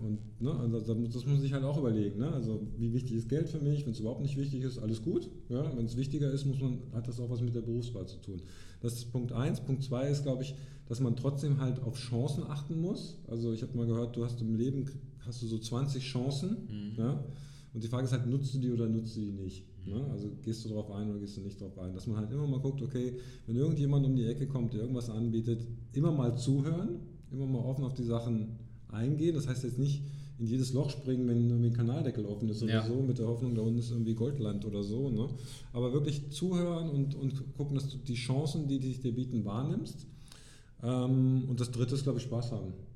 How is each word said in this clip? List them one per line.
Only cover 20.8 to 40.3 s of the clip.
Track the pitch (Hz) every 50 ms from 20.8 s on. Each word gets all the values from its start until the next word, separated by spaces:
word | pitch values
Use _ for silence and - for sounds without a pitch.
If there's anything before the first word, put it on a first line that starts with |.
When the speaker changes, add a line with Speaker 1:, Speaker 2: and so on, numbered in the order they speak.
| 104 -
Speaker 1:
ein | 101 101 107 107
oder | 104 104
gehst | 101 101 -
du | 98 98
nicht | 101 - -
drauf | 101 95 - 95
ein? | 90 92 92
Dass | 92 -
man | 120 107
halt | 107 107 107 131
immer | 143 147
mal | 143 131 123
guckt, | 135 139 139 -
okay, | 117 - - 123 123 123 123 - - - - - -
wenn | - 113
irgendjemand | 123 143 160 143 143 143 139 143 143 135
um | 135 131
die | 123 117
Ecke | - - - 131
kommt, | 123 - 127 117 110 -
der | 107
irgendwas | 113 127 131 123 113 117
anbietet, | 110 110 117 117 113 113 117 120 117 117 - - - - - - -
immer | 139 156 - 156
mal | 139 123 117 - -
zuhören, | - 135 135 143 143 160 170 180 208 339 349 - - - - - - -
immer | 135 131 135
mal | 131 131 120
offen | - 131 131 135 135
auf | 123 -
die | - 120
Sachen | 117 117 117 117 123 117 107 104 - - - - - - - - -
eingehen. | - 107 117 135 151 151 160 170 160
Das | 135 123
heißt | 127 127 127 -
jetzt | 120 117 131
nicht | 139 143 143 - - - - - - - - -
in | 113
jedes | 110 123 131 127 127 127
Loch | 127 147 143
springen, | - - - 131 131 123 127 120
wenn | 117 120 120 120
irgendwie | 120 120 120 117
ein | 117
Kanaldeckel | 120 117 117 127 160 160 123 113 117 104
offen | 101 104 104 117 110
ist | 104 110 117
oder | 107 113
Speaker 2:
Ja. | 110 110
Speaker 1:
so, | 113 120 135 135
mit | 127 120 120
der | 113
Hoffnung, | 117 117 117 131 123 117
da | 110
unten | 110 113 117 120
ist | 117 117
irgendwie | 117 117 110 113 110
Goldland | 110 113 143 143 139 107 104 101 98 101
oder | 107 98 101 101
so. | 101 107 127 139 135
Ne? | 113 104 123 147 - - - - - - - - -
Aber | 120 123 123 127
wirklich | 147 147 156 - - - -
zuhören | - - 175 185 180 175 175 175 170 165 165 160
und, | 143 139 135 143 -
und | 143 135 131 - - - - - -
gucken, | 143 143 139
dass | 131 120 -
du | - -
die | - 131 120
Chancen, | 117 - - 131 139 156 151 - 165 147
die, | 139 135 135
die | 135 131
sich | 127 - -
dir | 123 113
bieten, | 127 127 127 120 110 101
wahrnimmst. | 101 101 120 135 156 180 226 - - - - - - - - - -